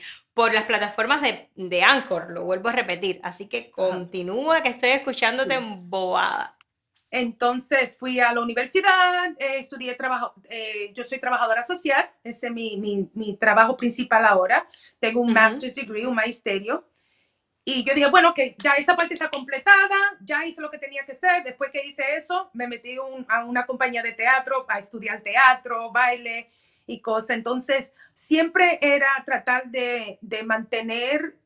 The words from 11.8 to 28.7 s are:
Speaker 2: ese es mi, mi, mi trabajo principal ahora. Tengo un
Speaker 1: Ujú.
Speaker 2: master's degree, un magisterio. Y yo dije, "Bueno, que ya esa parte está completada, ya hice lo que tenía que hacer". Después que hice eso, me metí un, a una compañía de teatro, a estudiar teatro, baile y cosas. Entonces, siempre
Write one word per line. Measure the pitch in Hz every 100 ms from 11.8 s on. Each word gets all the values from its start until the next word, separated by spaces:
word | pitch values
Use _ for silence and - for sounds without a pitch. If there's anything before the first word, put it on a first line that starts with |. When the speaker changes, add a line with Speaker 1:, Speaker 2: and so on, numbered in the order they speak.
| 294 269 - _
Speaker 2:
ese | 233 226 240
es |
mi, | 233 226 202
mi, | 208 202 180
mi | 214 214 196
trabajo | 220 214 226 -
principal | 240 233 240 220 220
ahora. | 190 185 277 - - - -
Tengo | 220 233
un | 240
Speaker 1:
Ujú. | 226
Speaker 2:
master's | 220 220 262 269
degree, | 220 214 247
un | 226
magisterio. | 226 240 214 196 208 302 - _ _ _ _ _ _ _ -
Y | 262
yo | 240 285
dije, | 277
"Bueno, | 359 339
que | 330 262 -
ya | 285
esa | 277 294 359
parte | 339 339
está | 311
completada, | 277 262 269 392 392 392 392 403 -
ya | 196 294 330
hice | 330
lo | 302
que | 302
tenía | 277 277 269
que |
hacer". | 262 359 359
Después | 262 247 277
que | 277 285
hice | 285 269 311
eso, | 311 359 370
me | 240 240
metí | 233 240 254
un, | 269 262 247
a | 233 240
una | 247 247
compañía | 262 254 240
de | 226
teatro, | 226 233 262 254 262 254
a | 202
estudiar | 196 226 208 214
teatro, | 214 226 262 254 240 233 233
baile | 233 247 240 233 233 233 _ _ _ -
y | 240
cosas. | 226 220 220
Entonces, | 226 233 254 262 269 262 _ _
siempre | - - 311 330 359 349